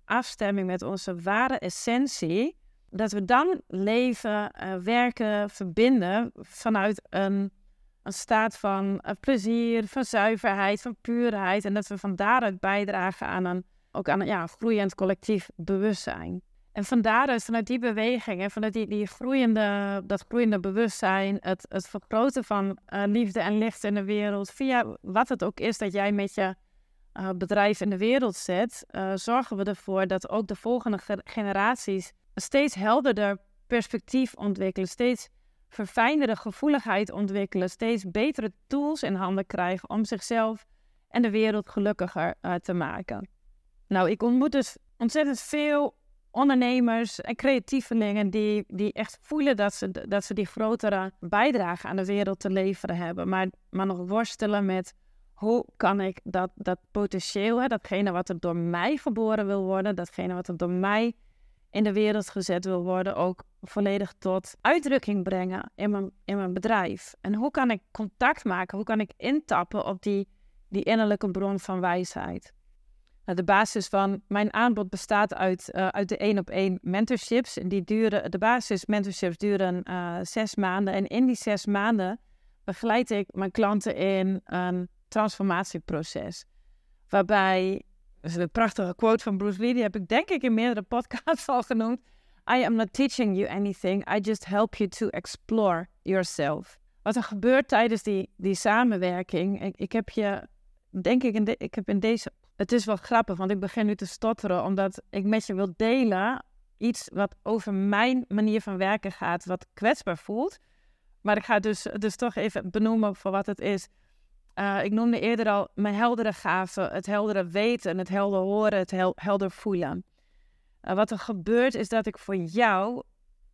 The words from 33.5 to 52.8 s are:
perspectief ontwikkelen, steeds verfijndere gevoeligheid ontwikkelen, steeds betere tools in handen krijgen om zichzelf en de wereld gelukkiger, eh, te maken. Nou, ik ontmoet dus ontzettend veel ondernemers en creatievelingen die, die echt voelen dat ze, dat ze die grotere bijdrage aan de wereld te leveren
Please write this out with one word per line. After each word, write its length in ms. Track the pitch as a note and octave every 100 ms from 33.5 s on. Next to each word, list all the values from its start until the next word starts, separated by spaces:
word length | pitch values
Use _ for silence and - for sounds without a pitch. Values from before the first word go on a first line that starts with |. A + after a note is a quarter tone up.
| _ -
perspectief 640 | A#3+ - A3 - C4 B3+
ontwikkelen, 560 | - G3+ F#3+ F#3+ F#3+ F#3
steeds 400 | - B3 A#3+ - _ _ _ _
verfijndere 640 | - G3 - A#3 D4+ B3+ G#3+
gevoeligheid 760 | A3 - D4 C#4+ A3+ G3 G#3
ontwikkelen, 580 | G3 G3+ G3+ G3 G3 F#3
steeds 340 | - A3+ A3+ F#3+
betere 400 | G#3+ C#4 C#4 A3 - -
tools 360 | C#4 D4 D#4
in 120 | A#3 F#3+
handen 300 | F#3 G3 F#3+
krijgen 440 | G3 F3+ F#3 -
om 160 | G#3+ G#3+
zichzelf 600 | G3+ - A#3 A3 A3 _ _ _ _ _
en 120 | A#3+
de 80 | A#3
wereld 400 | G#3+ A3 G#3 -
gelukkiger, 680 | A3+ G3+ G3+ F3+ E3+ E3 -
eh, 140 | F3+ F3+
te 180 | -
maken. 560 | F3+ D3+ - - G#2 G3 _ _ _ _ _ -
Nou, 220 | F#3+ F3+
ik 140 | G#3
ontmoet 280 | A#3 B3+ D4
dus 260 | C#4 - - _ -
ontzettend 420 | A#3 D#4 C#4+ B3
veel 560 | - D4+ D4 D4 C#4+ _ _ _ _
ondernemers 880 | - C#4 B3+ B3 B3+ A#3+ A3+ A#3 -
en 140 | - A#3
creatievelingen 920 | C4+ C4 - C4+ - A3+ G#3 G#3 G3+
die, 340 | G#3+ G#3+ G#3 -
die 260 | F#3 G#3
echt 240 | - G#3+ -
voelen 340 | - D4+ C#4 G#3+
dat 180 | G3+
ze, 180 | - G3 F3+ -
dat 160 | G3+
ze 100 | -
die 120 | G#3 F#3
grotere 680 | - A3 A#3 G#3+ G3 F#3+ -
bijdrage 680 | F3 G#3 C4+ A#3+ F3 F3 -
aan 80 | F#3+
de 100 | F#3+
wereld 340 | G3+ G3 F#3+
te 100 | G3
leveren 460 | F#3+ F#3+ F#3